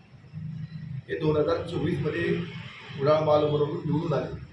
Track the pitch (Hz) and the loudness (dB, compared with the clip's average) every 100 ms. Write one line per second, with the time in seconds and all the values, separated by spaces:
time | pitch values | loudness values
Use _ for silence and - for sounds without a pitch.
0 | - - - - - - - - - - | -20 -20 -14 -10 -10 -8 -10 -10 -8 -10
1 | - - 151 151 151 165 170 170 160 - | -6 0 2 4 2 0 -2 -2 0 0
2 | 151 170 175 - - - - - - 147 | 0 0 0 0 -2 -8 -14 -16 -12 0
3 | 143 156 156 151 147 147 147 170 147 151 | 4 4 6 4 4 2 0 0 0 0
4 | - 135 - - - | 2 0 -2 -8 -14